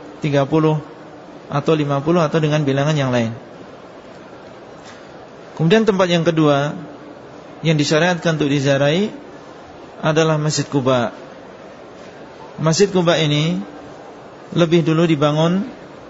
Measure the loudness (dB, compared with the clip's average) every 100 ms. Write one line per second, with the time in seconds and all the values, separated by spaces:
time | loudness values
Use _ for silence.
0 | -16 -6 0 2 2 4 2 2 -4 -14
1 | -18 -20 -20 -20 -6 -2 2 2 2 0
2 | 2 2 4 2 2 2 2 2 2 2
3 | 2 0 0 -4 -14 -18 -18 -20 -20 -20
4 | -20 -20 -20 -20 -20 -20 -20 -20 -20 -20
5 | -20 -20 -20 -20 -16 -2 4 4 4 4
6 | 2 4 2 4 4 4 0 -6 -12 -16
7 | -18 -18 -20 -20 -20 -6 0 2 2 4
8 | 2 2 0 0 0 2 2 2 4 2
9 | 0 -6 -16 -20 -20 -20 -20 -20 -20 -4
10 | 0 2 2 2 0 -2 -2 0 2 2
11 | 0 -6 -16 -18 -20 -20 -20 -20 -20 -20
12 | -20 -18 -20 -18 -18 -4 0 4 4 4
13 | 2 2 2 2 0 -2 -6 -14 -18 -18
14 | -18 -20 -20 -20 -6 0 4 4 4 4
15 | 4 4 2 2 2 2 -2 -10 -18 -20
16 | -8